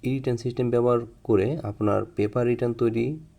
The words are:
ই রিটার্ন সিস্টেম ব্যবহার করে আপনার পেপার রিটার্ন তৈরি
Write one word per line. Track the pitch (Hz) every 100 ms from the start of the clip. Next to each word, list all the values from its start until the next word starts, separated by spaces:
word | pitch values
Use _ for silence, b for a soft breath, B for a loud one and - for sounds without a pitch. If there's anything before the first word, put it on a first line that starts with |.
ই | 127
রিটার্ন | 135 131 120
সিস্টেম | 127 123 123
ব্যবহার | 120 120 120 113 -
করে | - 107 104 151
আপনার | 107 104 107 101 101 -
পেপার | 107 123 120
রিটার্ন | 120 120
তৈরি | 117 117 113 120 156 -